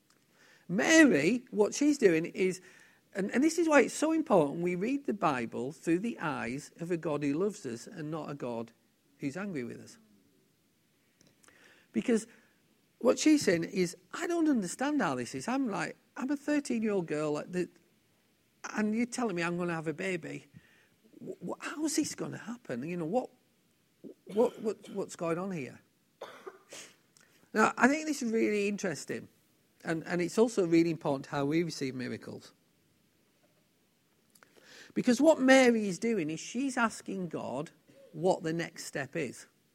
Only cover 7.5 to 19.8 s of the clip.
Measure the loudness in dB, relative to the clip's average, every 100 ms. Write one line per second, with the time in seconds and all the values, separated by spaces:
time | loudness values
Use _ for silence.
7.5 | -4 -8 -10 -12 -12 -8 -8 -8 -8 -8
8.5 | -8 -10 _ _ _ _ _ -8 -6 -8
9.5 | -8 -8 -12 -16 -20 _ _ _ _ _
10.5 | _ _ _ _ _ _ _ _ _ _
11.5 | _ -20 -20 _ -4 0 0 -2 -16 _
12.5 | _ _ _ _ _ 0 2 4 4 4
13.5 | 0 0 -2 -2 -4 _ -8 -4 2 2
14.5 | 2 0 -4 -2 0 0 -2 -4 -6 -4
15.5 | -2 -2 -4 -6 -8 _ -8 -4 -4 0
16.5 | -2 0 -2 0 -2 -2 -2 -2 -2 -4
17.5 | -4 -4 -8 _ _ _ _ _ _ _
18.5 | _ -8 -2 -2 0 -2 -2 -2 -2 -2
19.5 | -2 -2 -2